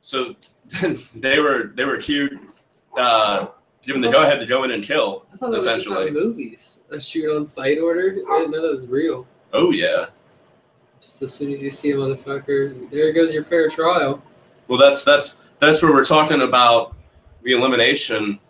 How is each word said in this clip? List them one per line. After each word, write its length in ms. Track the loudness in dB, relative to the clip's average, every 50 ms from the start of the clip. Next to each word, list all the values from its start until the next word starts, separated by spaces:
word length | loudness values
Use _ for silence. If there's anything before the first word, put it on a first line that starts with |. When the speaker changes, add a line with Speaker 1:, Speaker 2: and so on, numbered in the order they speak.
Speaker 1:
So 340 | _ -8 -6 -6 -6 -6 -8 _ _ _ _ _ _ -14 -8
<laughs> 400 | -4 -4 -4 -4 -6 -10 _ _
they 240 | -6 -2 0 2 2
were, 340 | 2 2 0 -2 -4 -8 -6
they 80 | -6 -4
were 140 | -4 -4
cute, 420 | -6 -4 -4 -2 -2 -2 -4 -6 -10 -20 -20 _ _ _ _ _ _ _ _ -4
uh, 500 | 0 2 2 4 4 2 2 0 -2 -4 -6 -12 _ _ _ _ _ _
given 160 | -6 -4 -2
the 80 | 0 4
go-ahead 300 | 4 6 6 6 2 0
to 60 | 0
go 180 | -2 -2 0 0
in 80 | -2
and 120 | -4 -6 -6
kill, 420 | -2 -2 0 0 -2 -4 -8 _ _ _
Speaker 2:
I 40 |
thought 100 | -10 -6
that 80 | -4 -2
was 80 | -2 0
just 140 | -2 -2 -2
Speaker 1:
essentially. 280 | -4 -4 -4 -4 -4
Speaker 2:
on 60 | -2 -2
movies. 680 | -2 -2 -2 -4 -6 -12 -14 -14 -20 -20 -20 -20 _ _ _
A 80 | -14 -12
shoot 360 | -10 -8 -6 -4 -4 -2 -2
on 100 | -4 -4
sight 340 | -8 -10 -6 -2 0 0 0
order? 320 | 0 0 0 0 0 -2 -2 -4 -4 -2
I 100 | 0 0
didn't 120 | 0 -2
know 100 | -4 -4
that 100 | -4 -4
was 160 | -4 -4 -6
real. 400 | -4 -4 -2 -2 -2 -4 -6 -10 _ _ _ _ _
Speaker 1:
Oh, 200 | 0 2 2 2
yeah. 340 | 2 2 0 0 0 -2 -4 -6 _ _ _ _ _ _ _ _ _ _ _ _ _ _ _ _ _ _
Speaker 2:
Just 200 | _ _ -14 -14
as 120 | -12 -12 -10
soon 180 | -10 -8 -8
as 100 | -8 -8
you 80 | -8 -10
see 220 | -10 -4 -4 -2
a 40 | -2
motherfucker, 920 | 0 -2 -2 -4 -6 -8 -10 -10 -10 -4 -4 -2 -2 -2 -4 -6 -12 -16 -10
there 200 | -2 0 0 2
goes 220 | 4 2 2 2 0
your 100 | -6 -4
fair 240 | -2 0 0 0 0
trial. 540 | 0 0 0 2 2 2 0 -2 -4 -6 -10 _ _ _ _ _ _ _ _
Speaker 1:
Well, 120 | -4 4 6
that's, 240 | 6 6 6 4 2
that's, 420 | 4 4 4 2 -2 -8 -10 -18 _ _ _
that's 220 | 4 4 4 4
where 120 | 4 4 6
we're 100 | 4 4
talking 360 | 4 4 4 4 4 2 2
about 520 | 2 2 4 4 6 6 6 4 2 -2 -12 -20 -20 _ _ _ _ _ _ _ -2
the 100 | 0 0
elimination 840 | 2 2 2 2 4 2 2 2 0 -2 -4 -4 -4 -4 -4 -6 -8 _ _